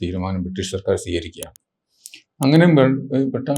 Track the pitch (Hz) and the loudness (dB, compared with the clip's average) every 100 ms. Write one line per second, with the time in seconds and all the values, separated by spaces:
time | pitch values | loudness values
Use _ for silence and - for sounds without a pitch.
0 | 90 92 92 92 92 95 90 95 - 95 | -6 -6 -6 -6 -6 -6 -6 -4 -2 -4
1 | 90 85 82 - - _ _ _ _ _ | -4 -6 -8 -14 -18 _ _ _ _ _
2 | - - _ - 139 160 175 151 131 135 | -20 -20 _ -4 4 6 6 6 4 2
3 | - 131 135 123 - | -2 -2 -2 -4 -4